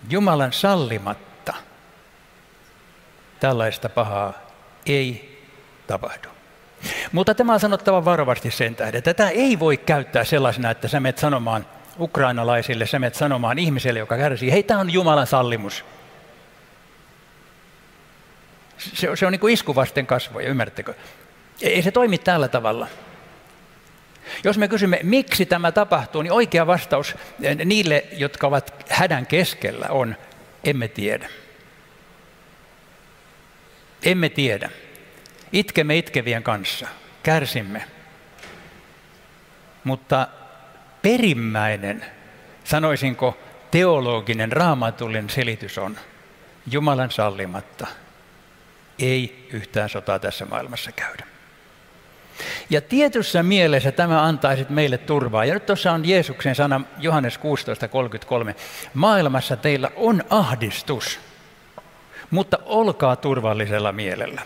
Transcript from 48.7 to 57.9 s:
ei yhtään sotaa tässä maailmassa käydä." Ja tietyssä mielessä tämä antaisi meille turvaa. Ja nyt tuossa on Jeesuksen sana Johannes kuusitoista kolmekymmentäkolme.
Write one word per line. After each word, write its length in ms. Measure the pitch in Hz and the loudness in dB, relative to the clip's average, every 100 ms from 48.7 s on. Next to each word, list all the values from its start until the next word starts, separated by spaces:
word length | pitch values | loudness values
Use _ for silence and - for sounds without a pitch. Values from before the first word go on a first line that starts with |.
| - _ - | -20 _ -4
ei 500 | 127 131 123 - - | 0 0 -2 -10 -12
yhtään 360 | 113 101 110 104 | -12 -6 -4 -4
sotaa 300 | 104 98 98 | -4 -2 -2
tässä 280 | 101 - 101 | -2 -8 -8
maailmassa 460 | 110 123 120 - | -8 -8 -10 -12
käydä." 340 | - - - - - - - - - - - - - - - - - - | -8 -10 -10 -18 -20 -20 -20 -20 -20 -20 -20 -20 -20 -20 -14 -12 -12 0
Ja 100 | 147 | -2
tietyssä 640 | - 254 294 240 - 175 | 2 4 4 2 0 2
mielessä 500 | 170 202 165 139 127 | 4 6 6 4 2
tämä 300 | 131 175 160 | 2 2 4
antaisi 440 | 160 156 139 135 131 | 4 2 2 0 0
meille 300 | 147 147 127 | 0 2 0
turvaa. 460 | - 147 123 110 | 0 0 2 2
Ja 100 | 117 | 2
nyt 120 | 190 - | 0 0
tuossa 260 | 196 190 | 0 2
on 160 | 165 160 | 0 2
Jeesuksen 460 | 185 160 135 143 | 2 2 -2 -2
sana 260 | 131 143 135 135 - | 0 2 0 -2 -6
Johannes 400 | 156 156 127 - | 0 2 0 -4
kuusitoista 500 | 151 139 - 110 | -4 -4 -4 -6
kolmekymmentäkolme. 640 | 113 | -2